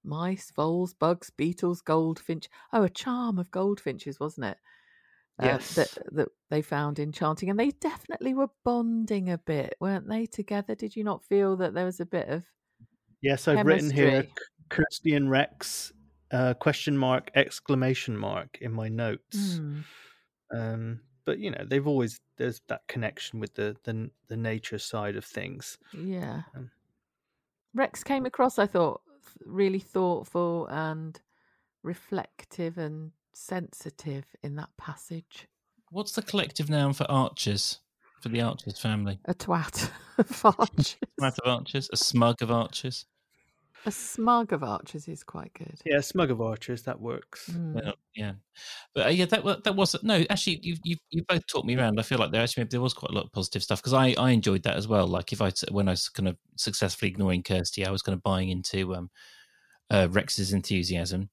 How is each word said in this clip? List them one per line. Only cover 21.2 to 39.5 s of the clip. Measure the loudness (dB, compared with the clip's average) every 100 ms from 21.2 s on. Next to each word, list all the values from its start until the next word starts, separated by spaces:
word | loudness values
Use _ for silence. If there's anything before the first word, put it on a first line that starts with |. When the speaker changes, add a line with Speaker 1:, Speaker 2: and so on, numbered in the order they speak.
Speaker 2:
but, | -4 -4
you | -4
know, | -6 0
they've | 0 2
always, | 2 2 -2 _ -4
there's | -4 -4 -8
that | -8 -6
connection | -4 -4 -6 -12 -8
with | -8
the, | -4 -4 -4
the, | -6 -6 -6 _ _
the | -4
nature | -4 -4 -6 -10
side | -6 -6 -4 -6
of |
things. | -8 -10 -10 -12 -14 -18 _
Speaker 1:
Yeah. | -12 -8 -6 -6 -8 -12
Speaker 2:
Um, | -16 -18 _ _ _ _ _ _ _ _ _ _
Speaker 1:
Rex | -2 -2 -4
came | -4 -2 -2
across, | 2 2 4
I | 2
thought, | 4 2 0 _
th-, | _ -20 -20 -8
really | 0 2 0
thoughtful | -2 0 2 0 -2 -2 -2 -2 -4
and | -4 -4 -6 -10 -14 _ _ _ _ _ _
reflective | -10 -10 -6 -6 -6 -16 -16 -6 -6 -4
and | -8 -8 -12 _ _
sensitive | -20 -8 -6 -6 -12 -16 -10 -8 -8 -10 -12
in | -10 -8
that | -10 -14
passage. | -14 -14 -12 -12 -12 -20 -20 _ _ _ _
Speaker 3:
What's | -8 -4
the | -6
collective | -2 -2 -2 -4 0
noun | 2 2
for | 2 2
archers, | 4 2 0 0 0 -2 -4 _ _ _ _
for | -4
the | 0
Archers | 0 -2 -8 -4
family? | 0 0 0 -4 -4
Speaker 1:
A |
twat | -4 0